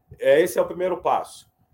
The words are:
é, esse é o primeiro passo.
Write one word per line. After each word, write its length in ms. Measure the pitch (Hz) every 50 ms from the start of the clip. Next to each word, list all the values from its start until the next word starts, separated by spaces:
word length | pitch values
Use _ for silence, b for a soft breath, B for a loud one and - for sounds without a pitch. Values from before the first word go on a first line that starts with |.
| _ _ - -
é, 220 | 120 135 139 156
esse 180 | 180 175 - -
é 40 | 175
o 40 |
primeiro 320 | - 170 170 180 185 175 -
passo. 520 | - 147 123 95 - - - - - _ _ _ _ _